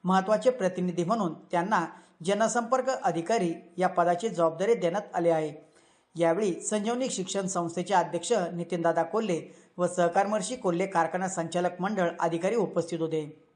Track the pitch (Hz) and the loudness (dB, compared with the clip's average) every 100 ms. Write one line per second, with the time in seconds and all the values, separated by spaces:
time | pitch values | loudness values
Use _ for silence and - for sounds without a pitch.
0 | 180 190 190 214 254 247 185 180 180 170 | 2 2 2 2 2 2 -2 0 -2 -2
1 | 170 226 175 156 - 175 180 208 160 - | 0 0 0 -4 -2 -2 2 0 0 -8
2 | - _ 165 202 226 233 226 262 254 254 | -20 _ -2 2 2 0 0 0 0 0
3 | 185 165 165 226 175 165 - - 180 185 | 0 -2 0 0 0 -4 -10 -2 0 2
4 | 170 175 220 170 165 156 202 220 175 175 | 2 2 -2 2 0 2 0 2 2 -2
5 | - 180 170 160 156 151 - _ _ _ | -4 0 2 2 0 -8 -18 _ _ _
6 | _ 160 165 170 214 165 - 214 208 240 | _ 0 2 4 0 -2 -2 -2 -2 -2
7 | 262 - 185 196 185 180 170 175 185 185 | -2 -4 -4 -4 -2 -2 -2 -4 2 2
8 | 165 170 - 226 170 175 170 175 170 165 | 2 -4 0 0 0 -4 -4 0 2 2
9 | 165 214 220 160 - - - - 175 180 | 0 -2 0 -2 -4 -20 -20 -2 -2 2
10 | 180 196 196 214 190 - 190 170 190 180 | 2 4 2 0 -4 -2 -2 0 0 2
11 | 160 180 185 180 165 175 175 180 190 202 | 0 0 -2 -2 -2 0 -2 -2 -2 2
12 | 170 165 170 165 185 233 180 175 165 170 | 0 2 -2 0 0 0 0 -2 -2 -4
13 | 160 156 151 - _ | -2 -2 -4 -14 _